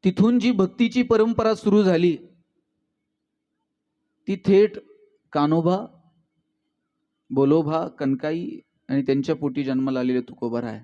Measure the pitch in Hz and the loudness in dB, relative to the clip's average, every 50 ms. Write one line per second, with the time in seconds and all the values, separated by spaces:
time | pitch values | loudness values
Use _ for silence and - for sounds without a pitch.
0 | - 190 180 - 196 226 240 247 196 247 247 196 190 180 - - 240 226 - 247 | 0 -2 0 2 2 2 2 2 0 0 0 0 0 -2 0 -2 -2 0 0 -2
1 | 247 247 226 220 220 226 226 - 226 220 220 - - 208 196 214 208 185 180 165 | 0 2 2 2 2 2 0 0 0 0 -2 0 0 2 4 4 4 4 2 4
2 | 175 180 160 - - - _ _ _ _ _ _ _ _ _ _ _ _ _ _ | 2 2 0 -2 -8 -20 _ _ _ _ _ _ _ _ _ _ _ _ _ _
3 | _ _ _ _ _ _ _ _ _ _ _ _ _ _ _ _ _ _ _ _ | _ _ _ _ _ _ _ _ _ _ _ _ _ _ _ _ _ _ _ _
4 | _ _ _ _ _ - 196 185 _ - 196 196 208 214 - - - _ - _ | _ _ _ _ _ -8 -8 -4 _ 4 4 6 4 4 0 -8 -18 _ -20 _
5 | _ _ _ _ _ _ - 151 147 147 156 165 165 170 180 196 226 247 _ _ | _ _ _ _ _ _ -2 -2 0 2 2 2 2 0 0 0 -4 -10 _ _
6 | _ _ _ _ _ _ _ _ _ _ _ _ _ _ _ _ _ _ _ _ | _ _ _ _ _ _ _ _ _ _ _ _ _ _ _ _ _ _ _ _
7 | _ _ _ _ _ _ - 135 139 139 147 165 160 147 156 160 165 - - - | _ _ _ _ _ _ -2 0 2 4 2 2 0 0 -4 -4 -6 -6 -8 -6
8 | 147 135 135 127 - 151 160 170 175 - - - _ _ _ _ _ - 131 139 | -4 -4 -4 -2 -4 -6 -6 -6 -8 -10 -12 -14 _ _ _ _ _ -4 -4 -2
9 | 135 135 135 143 131 165 160 131 151 143 127 143 139 135 131 131 131 135 131 127 | 0 0 0 -2 0 -2 -4 -4 -4 -6 -4 -4 -6 -4 -2 -2 -2 -2 -2 -2
10 | 123 127 127 127 123 - - _ - 117 117 117 117 117 110 110 | -2 -2 -2 -2 -4 -6 -12 _ -8 -6 -6 -6 -8 -8 -12 -14